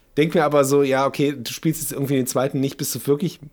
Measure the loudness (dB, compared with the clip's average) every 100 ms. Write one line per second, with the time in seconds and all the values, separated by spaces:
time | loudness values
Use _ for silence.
0 | _ -2 0 2 2 4 4 4 4 2
1 | 0 0 -2 -2 -10 -4 -2 -2 -4 -4
2 | 0 0 0 0 0 0 -2 -4 -8 -4
3 | 0 0 -2 -6 -18